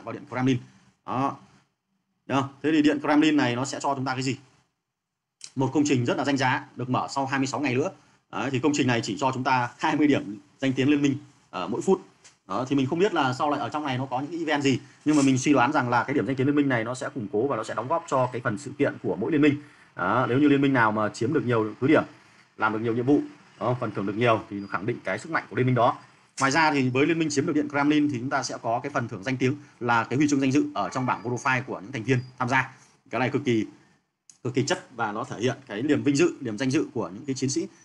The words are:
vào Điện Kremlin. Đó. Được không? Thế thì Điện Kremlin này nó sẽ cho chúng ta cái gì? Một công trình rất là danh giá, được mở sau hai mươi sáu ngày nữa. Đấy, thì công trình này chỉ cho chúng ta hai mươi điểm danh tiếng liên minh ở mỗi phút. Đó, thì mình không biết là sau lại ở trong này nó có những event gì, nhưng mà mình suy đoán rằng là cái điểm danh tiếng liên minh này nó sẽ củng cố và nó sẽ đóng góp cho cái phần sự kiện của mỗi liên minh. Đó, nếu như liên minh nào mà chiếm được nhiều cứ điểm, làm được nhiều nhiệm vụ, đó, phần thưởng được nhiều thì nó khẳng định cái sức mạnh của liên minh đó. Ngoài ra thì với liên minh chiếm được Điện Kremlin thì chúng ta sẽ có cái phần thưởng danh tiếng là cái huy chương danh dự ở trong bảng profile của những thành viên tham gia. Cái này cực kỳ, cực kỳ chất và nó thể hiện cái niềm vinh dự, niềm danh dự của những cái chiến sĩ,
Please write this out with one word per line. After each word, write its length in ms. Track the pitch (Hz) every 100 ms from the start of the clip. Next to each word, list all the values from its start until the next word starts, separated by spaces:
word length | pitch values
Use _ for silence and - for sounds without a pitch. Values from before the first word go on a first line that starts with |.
vào 100 | 113
Điện 100 | 113 -
Kremlin. 280 | 120 131 123 - _ _ _ -
Đó. 320 | 117 139 - - _ _ _ _ _ _ _ -
Được 100 | 131
không? 140 | 131 -
Thế 80 | 147
thì 100 | 160
Điện 180 | 147 147
Kremlin 380 | 147 151 156 147
này 180 | 123 120
nó 100 | 135
sẽ 140 | 147
cho 160 | 147 135
chúng 100 | 131
ta 80 |
cái 100 | 127
gì? 140 | 131 131 - _ _ _ _ _ _ _ _ _ - 127
Một 140 | 131
công 100 | 156 147
trình 200 | 131 120
rất 120 | 170
là 80 | 131
danh 120 | 135
giá, 300 | 131 143 - -
được 140 | 127
mở 180 | 117 85
sau 160 | 135 131
hai 140 | 135
mươi 80 | 131
sáu 120 | 120
ngày 160 | 143 123
nữa. 140 | 175 - _ _ _
Đấy, 180 | 95 127
thì 80 | 131
công 120 | 151 147
trình 120 | 123
này 140 | 117
chỉ 140 | 113 92
cho 120 | 131
chúng 100 | 123
ta 260 | 131 127 120 -
hai 180 | 160 147
mươi 120 | 147
điểm 320 | 120 95 107 - _
danh 140 | 135
tiếng 160 | 127 131
liên 120 | 147
minh 160 | 143 127 - _ _
ở 180 | 90 90
mỗi 140 | -
phút. 200 | - 190 - _ - _ -
Đó, 180 | 98 127
thì 60 | 139
mình 120 | 131
không 120 | 170
biết 140 | 202
là 200 | 170 131
sau 160 | 123 151
lại 100 | 139
ở 100 | 117
trong 160 | 151 151
này 120 | 123
nó 80 | 135
có 140 | 127
những 200 | 147 170
event 240 | 156 147
gì, 160 | 139 123 - - 147
nhưng 100 | 151
mà 60 | 135
mình 120 | 127
suy 160 | 151
đoán 180 | 135 120
rằng 180 | 156 123
là 140 | 120
cái 100 | 110
điểm 140 | 139 104
danh 80 | 131
tiếng 120 | 131
liên 80 | 147
minh 140 | 139
này 140 | 120
nó 120 | 113 127
sẽ 140 | 117
củng 180 | 139 101
cố 160 | 107 139
và 80 | 117
nó 80 |
sẽ 100 | 110
đóng 140 | 104 123
góp 180 | 165 -
cho 220 | 139 123
cái 80 | 120
phần 160 | 123 104
sự 140 | 131 -
kiện 160 | 127 -
của 120 | 113 87
mỗi 160 | 127
liên 100 | 151
minh. 200 | 147 139 - - _ -
Đó, 300 | 87 117 117
nếu 100 | 127
như 80 | 147
liên 140 | 139
minh 120 | 139
nào 180 | 131 110
mà 180 | 107 104
chiếm 240 | - 117
được 120 | 151 113
nhiều 280 | 117 107 104
cứ 60 | 131
điểm, 160 | 135 - - _ _ _ -
làm 160 | 107
được 60 | 107
nhiều 140 | 117
nhiệm 120 | 117 123
vụ, 160 | 147 - - - -
đó, 160 | 107 127
phần 120 | 113
thưởng 140 | 107 101
được 100 | 104
nhiều 260 | 120 110 -
thì 100 | 101
nó 80 | 101
khẳng 180 | 87 87
định 140 | -
cái 160 | - 98
sức 120 | 165
mạnh 120 | 156 -
của 60 | 117
liên 100 | 127
minh 100 | 120
đó. 220 | 120 - - _ _ -
Ngoài 120 | 135
ra 200 | 151 156
thì 180 | 143 127
với 160 | 123 156
liên 140 | 165
minh 100 | 160
chiếm 140 | 135 151
được 80 |
Điện 160 | 147 147
Kremlin 420 | 139 143 151 147
thì 80 | 120
chúng 100 | 131
ta 140 | 143
sẽ 140 | 123 123
có 180 | 120 120
cái 60 | 139
phần 180 | 135 117
thưởng 160 | 104
danh 140 | 98 131
tiếng 180 | 127 - - -
là 240 | 120 117
cái 140 | 110 123
huy 100 | 147
chương 100 | 139
danh 120 | 135
dự 140 | 143 147
ở 160 | 101 92
trong 160 | 135 123
bảng 180 | -
profile 400 | 117 120 135 127
của 160 | 123 87
những 120 | 98
thành 120 | 120
viên 160 | 107 127 - -
tham 100 | 123
gia. 220 | 135 131 - - _ _
Cái 100 | 113
này 100 | 123
cực 160 | - 143
kỳ, 200 | 113 - - _ _ _ _ _ _
cực 100 | 123
kỳ 100 | 127 -
chất 220 | 180 - 117
và 160 | 110
nó 120 | 104
thể 160 | 127 101
hiện 180 | 123 120 -
cái 140 | 104
niềm 220 | 147 127
vinh 120 | 120 139
dự, 180 | 170 -
niềm 180 | 123 107
danh 140 | 131
dự 140 | 147 -
của 160 | 120 87
những 120 | 98 147
cái 80 | 131
chiến 140 | 127
sĩ, 180 | 160 190 -